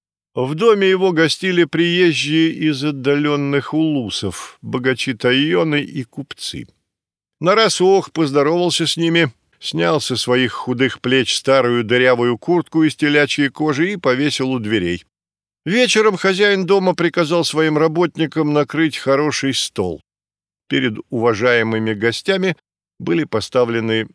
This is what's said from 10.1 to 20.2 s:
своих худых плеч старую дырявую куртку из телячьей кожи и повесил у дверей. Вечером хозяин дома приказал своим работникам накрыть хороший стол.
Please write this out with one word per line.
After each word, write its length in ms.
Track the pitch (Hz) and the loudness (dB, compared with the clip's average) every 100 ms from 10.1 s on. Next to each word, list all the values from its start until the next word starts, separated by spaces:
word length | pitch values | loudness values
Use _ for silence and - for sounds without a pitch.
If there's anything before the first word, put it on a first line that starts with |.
| 120 | -4
своих 380 | - 127 123 | 0 0 0
худых 460 | - - 120 131 - | -4 -8 -2 -2 -2
плеч 360 | 123 131 117 - | 0 0 0 -2
старую 480 | - 135 120 120 | 2 2 2 0
дырявую 560 | 107 123 127 120 120 117 | 0 2 4 4 0 -2
куртку 420 | - 175 - 160 | 0 0 0 0
из 140 | 156 - | 0 2
телячьей 540 | 151 147 143 - 143 | 0 2 2 0 -2
кожи 440 | - 156 139 180 | -2 -2 0 -2
и 40 | 202 | -2
повесил 520 | 139 127 147 - 131 | -2 0 -2 -2 -2
у 80 | 127 | -4
дверей. 480 | 104 110 87 87 - _ _ _ _ _ | -2 -2 -2 -4 -10 _ _ _ _ _
Вечером 540 | - 226 247 214 214 185 | -4 0 2 2 2 0
хозяин 480 | 190 190 208 196 180 | -2 2 2 2 2
дома 300 | 196 185 175 | 2 2 0
приказал 500 | 170 175 156 170 160 | -2 0 0 0 0
своим 320 | 151 156 151 | 0 0 2
работникам 760 | 160 156 175 - 156 160 151 | 0 0 -2 -2 -4 -2 0
накрыть 460 | 147 143 156 160 - | 0 0 0 -2 -2
хороший 560 | 131 139 151 - 135 | 0 0 0 -2 -4
стол. 480 | 123 - - 92 78 _ _ | -4 -6 -4 -6 -6 _ _